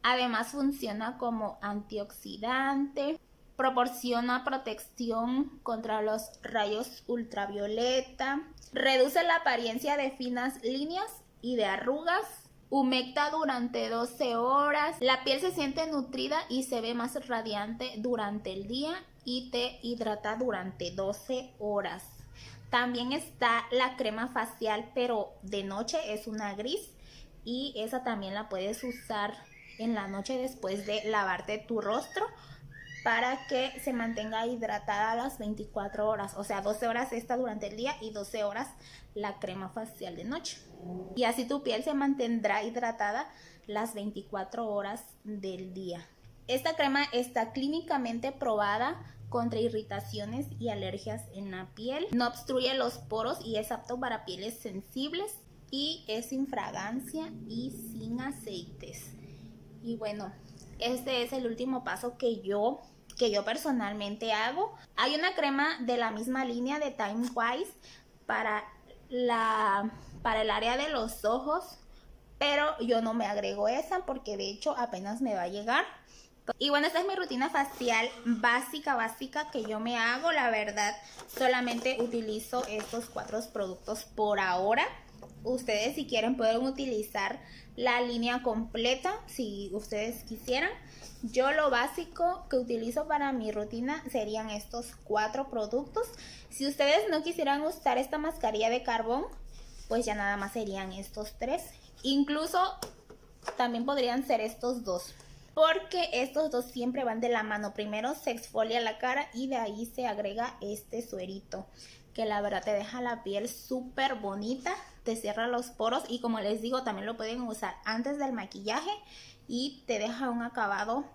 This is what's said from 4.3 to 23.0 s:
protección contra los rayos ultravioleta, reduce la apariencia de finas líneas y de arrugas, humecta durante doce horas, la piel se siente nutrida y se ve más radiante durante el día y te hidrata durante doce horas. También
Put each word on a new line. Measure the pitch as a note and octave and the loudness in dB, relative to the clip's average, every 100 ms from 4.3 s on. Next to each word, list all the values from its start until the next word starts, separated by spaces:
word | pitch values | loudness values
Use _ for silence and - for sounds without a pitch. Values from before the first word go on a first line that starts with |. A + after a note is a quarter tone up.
| B3 | 0
protección | C4+ C4+ A#3+ G#3+ - - A#3 A3+ A#3 C4 C#4+ - | 0 -2 -4 -8 -10 -4 -2 0 2 2 0 -4
contra | - A3+ A3+ G#3+ | -4 -2 0 0
los | G#3+ A3 G#3+ - | 2 0 -4 -12
rayos | - A3+ G#3 G#3+ C4 - - | -2 0 2 0 -4 -8 -4
ultravioleta, | A#3+ A#3 - G3+ G3+ G3+ A3 B3 C4 C4 - C4+ C#4+ D#4+ - - | -2 -2 -4 -2 -2 -2 2 4 2 0 -4 -2 0 -4 -16 -6
reduce | C4+ C4 C4 C4+ E4+ | 2 6 8 8 6
la | E4+ E4 | 6 6
apariencia | C#4+ A#3 A#3 A#3 C#4+ D4 | 4 2 0 0 0 2
de | C4+ | 0
finas | C4+ B3 B3 B3+ C4 | -2 -2 0 0 0
líneas | A3+ C4+ D4+ F4+ A4+ - - - | -2 0 0 -2 -4 -8 -20 -8
y | A#3 | -2
de | A#3+ | 2
arrugas, | G3+ G3 A#3 D4 E4 F#4 G#4+ - - - - | 4 2 2 2 4 2 0 -10 -20 -20 0
humecta | C#4 B3+ B3+ B3+ D4 D4 | 4 6 4 2 2 2
durante | D#4 D4 B3 A#3+ A#3 A3+ | 2 2 2 0 0 0
doce | A#3 B3 - B3+ | 0 -2 0 2
horas, | A#3 A#3+ C#4 D4 D4 D4+ D#4 | 4 4 6 6 4 2 4
la | B3+ C4 | 4 4
piel | C4 C4+ | 4 2
se | F#4 | 2
siente | F4 C#4 C#4 D#4+ | 2 0 2 0
nutrida | D4 B3 B3+ C4 D#4 - | 0 -2 -2 0 0 2
y | B3+ | -2
se | C4 A#3+ | 0 -2
ve | A3+ | 0
más | A#3+ B3 C#4+ B3+ | -2 -2 -4 -2
radiante | A#3 A3+ G#3 G#3 A3+ B3+ A3 | -2 0 -2 -4 -4 -6 -2
durante | B3 A#3 G#3 G#3 G3 | 0 0 0 -2 -4
el | F#3+ G3+ | -6 -4
día | B3+ D4 F4+ F4+ - | -2 -2 -4 -10 -12
y | - B3 B3+ | -4 -4 -2
te | B3 B3 - | -2 -2 -4
hidrata | A#3 A#3+ G#3+ G#3 G#3 | -6 -2 -2 -2 -2
durante | A3+ B3+ G3 F#3 - F3 | 0 0 0 -4 -6 -6
doce | F#3 F#3+ G3+ - B3+ B3+ - | -2 -2 -2 -2 -4 -4 -6
horas. | G#3 G#3 F#3 F3 - - - - - - - | 0 0 0 -6 -12 -18 -18 -16 -16 -16 2
También | A#3+ B3 A#3+ | 2 2 0